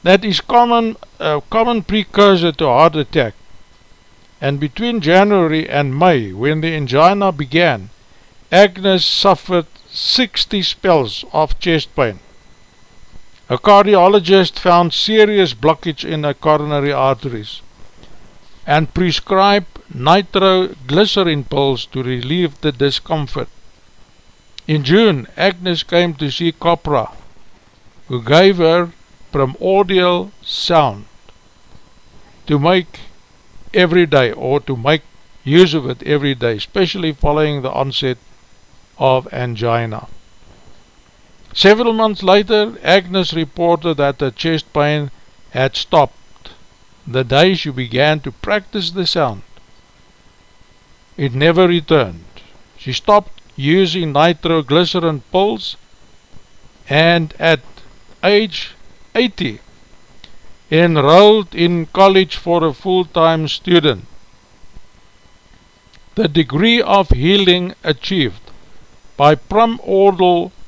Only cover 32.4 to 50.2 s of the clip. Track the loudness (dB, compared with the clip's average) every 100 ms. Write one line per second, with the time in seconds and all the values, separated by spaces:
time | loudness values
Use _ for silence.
32.4 | -4 -2 2 0 -2 -10 -20 -20 _ _
33.4 | -20 -20 -6 0 2 2 2 2 0 -2
34.4 | -4 -4 -4 -6 -2 -2 -4 -20 -20 -12
35.4 | 0 4 4 2 -4 -8 -4 -2 -2 -2
36.4 | -4 -4 -6 -4 -2 -2 -6 -2 -2 0
37.4 | -2 -2 -6 -6 -6 -4 -6 -6 -12 -20
38.4 | _ _ _ -20 _ -4 0 0 -2 -8
39.4 | -8 -6 -2 -2 -4 -10 -14 -18 -20 -20
40.4 | -20 -20 -20 -20 _ _ _ _ _ _
41.4 | -12 0 4 4 2 0 -2 0 2 2
42.4 | 2 0 -2 -4 0 0 0 -4 -4 -4
43.4 | -6 -2 0 0 0 -2 -2 -2 -6 -4
44.4 | -4 -4 -4 -2 0 -2 -6 -12 -20 -20
45.4 | -10 -4 -4 -4 -2 0 0 -4 -20 -20
46.4 | -20 -20 -20 _ _ _ -8 -6 0 2
47.4 | 2 0 -4 -8 -6 -2 0 -2 -6 -10
48.4 | -6 -6 -6 -8 -8 -6 -6 -2 -4 -6
49.4 | -16 -20 -20 -20 _ _ _ _